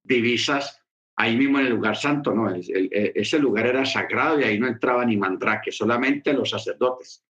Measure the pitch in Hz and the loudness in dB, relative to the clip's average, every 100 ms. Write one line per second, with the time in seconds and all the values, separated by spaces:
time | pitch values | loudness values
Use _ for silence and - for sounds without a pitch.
0 | - 123 117 113 - - - - _ _ | 0 2 2 0 0 -2 -4 -12 _ _
1 | _ - 113 117 139 139 131 110 107 107 | _ -2 0 2 2 2 2 2 0 0
2 | 143 147 135 110 110 90 90 95 95 101 | 0 0 0 0 0 -2 -4 -2 0 0
3 | 101 - 104 156 139 104 120 131 135 107 | 0 -2 0 2 2 2 2 0 0 -2
4 | 92 110 147 151 117 104 123 117 127 123 | -2 0 2 2 2 0 0 0 0 2
5 | 120 107 95 92 110 107 - - 107 120 | 2 0 0 -2 -2 -2 -4 -2 0 2
6 | 131 143 143 139 107 104 107 - 127 127 | 2 0 0 0 0 -4 -6 0 0 -2
7 | - - _ | -10 -20 _